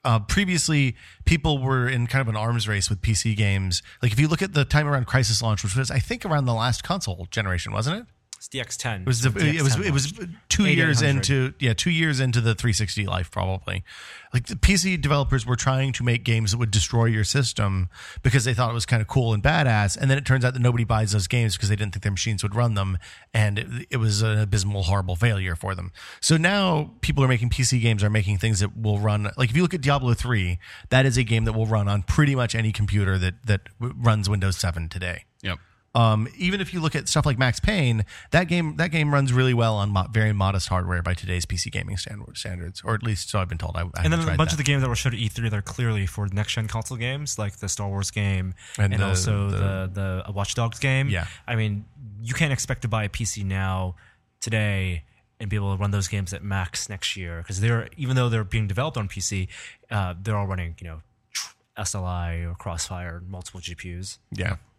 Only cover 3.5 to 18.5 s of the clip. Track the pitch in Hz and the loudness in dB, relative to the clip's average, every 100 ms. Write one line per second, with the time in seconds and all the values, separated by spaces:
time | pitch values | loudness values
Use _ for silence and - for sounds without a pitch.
3.5 | 98 95 87 - - 123 107 151 160 196 | 2 0 -2 -6 -2 0 2 2 2 0
4.5 | 147 131 151 147 139 120 131 110 107 113 | 0 4 2 2 0 2 2 2 0 0
5.5 | 104 101 110 131 - - 240 196 151 127 | 0 0 -2 0 0 -2 -4 0 0 2
6.5 | 113 123 113 - 185 113 87 90 - 98 | 0 0 -2 -2 -4 -4 -6 -6 -4 -2
7.5 | 90 104 101 120 202 247 _ _ - - | -2 -2 -4 -2 -4 -8 _ _ -20 -12
8.5 | 135 120 - 120 101 90 117 127 143 156 | -10 -8 -6 -6 -4 0 2 2 2 2
9.5 | 160 139 117 196 139 139 208 175 - _ | 4 2 2 2 0 0 -6 -12 -14 _
10.5 | - 196 170 160 127 147 135 127 135 131 | 2 4 4 4 4 4 2 2 2 0
11.5 | - 127 110 180 160 160 131 127 120 117 | 0 0 2 0 2 2 2 2 2 2
12.5 | 107 120 95 104 - 98 90 87 98 92 | 2 0 0 0 -2 -2 -2 -4 -4 -4
13.5 | 95 - 92 - - - - - 123 - | -4 -6 -8 -8 -18 -18 -20 -4 -4 -4
14.5 | - - 196 190 175 143 143 135 135 117 | 2 4 4 2 0 2 2 2 0 0
15.5 | 123 135 131 135 120 120 117 - 113 107 | 0 2 2 0 0 0 0 2 2 2
16.5 | 117 113 101 - 117 117 110 101 143 123 | 0 2 2 2 2 4 2 2 2 0
17.5 | - 101 95 90 - - - 127 131 117 | 0 0 0 -2 -6 -16 -2 2 4 2